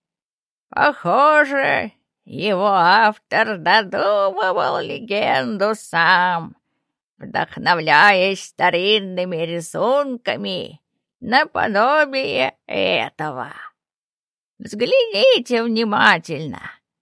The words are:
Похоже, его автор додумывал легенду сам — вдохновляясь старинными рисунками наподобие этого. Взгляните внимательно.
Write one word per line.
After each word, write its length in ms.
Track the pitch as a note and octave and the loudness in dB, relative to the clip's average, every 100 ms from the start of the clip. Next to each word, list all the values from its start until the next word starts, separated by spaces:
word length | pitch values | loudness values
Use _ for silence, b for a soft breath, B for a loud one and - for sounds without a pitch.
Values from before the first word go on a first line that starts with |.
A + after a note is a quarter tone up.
| _ _ _ _ _ _ _ | _ _ _ _ _ _ _
Похоже, 1200 | - D4 - F3 G#3+ D4 D4+ C#4+ C#4 C4+ C#3 A3 _ _ _ _ | 0 0 0 -2 2 4 4 2 0 0 0 -2 _ _ _ _
его 400 | C3+ F#3+ F#3 G3+ | -6 -2 0 2
автор 920 | G3 E3+ G3+ A3 G#3 _ E3+ A3 G3 | 4 4 6 4 0 _ 0 0 -2
додумывал 1200 | D#3+ G#3+ G3 F#3 G3+ G#3 G3 F4+ F#3+ F3+ - - | 2 2 2 -2 0 0 0 0 0 0 -2 -2
легенду 960 | - C#3 - G3+ - C4 B3+ G#3 G3+ G#3+ | -6 -10 -4 -2 0 0 -2 -2 -2 -2
сам — 800 | - E3 E3 F3+ F3+ E3+ E3 - _ _ _ _ _ _ | -4 0 2 4 2 -2 -8 -18 _ _ _ _ _ _
вдохновляясь 1300 | C#3 - D#3+ - D#3 F3 D#3+ D3 G3+ F#3+ F#3+ F#3+ - | -8 -6 -6 -6 -2 0 2 4 6 4 2 -2 -10
старинными 920 | - F3+ F3 F#3+ G#3+ F#3+ F3+ F3+ E3 | -2 0 2 0 0 -2 -6 -6 -4
рисунками 1400 | E3 E3+ E3 E3 G#3 C#4 C#4 A#3+ - G#3+ G3+ F3+ G2+ D3+ _ _ _ _ | -6 -6 -8 -4 0 0 -2 -6 -6 -6 -6 -8 -10 -16 _ _ _ _
наподобие 1400 | - B3+ D#4 - F3 G3+ A#3+ D4+ D4 C4+ C4+ - - _ - | -2 0 0 -2 0 2 2 4 2 0 -4 -2 -2 _ -8
этого. 880 | - F#2 - A#2 - D3+ B2+ B2+ - - _ _ _ _ _ _ _ _ _ | -2 0 -2 -4 -8 -8 -8 -12 -14 -20 _ _ _ _ _ _ _ _ _
Взгляните 1080 | - G#3 A#3+ C5+ A#4 G4+ C5 A4+ A#3+ A#3+ | -14 -6 0 2 0 2 4 4 0 -2
внимательно. 1080 | A#3 A3 A3+ G#3+ A3 F3 E3 D3 D#3+ - - - _ _ | 0 -2 0 2 4 2 -2 -10 -10 -12 -16 -20 _ _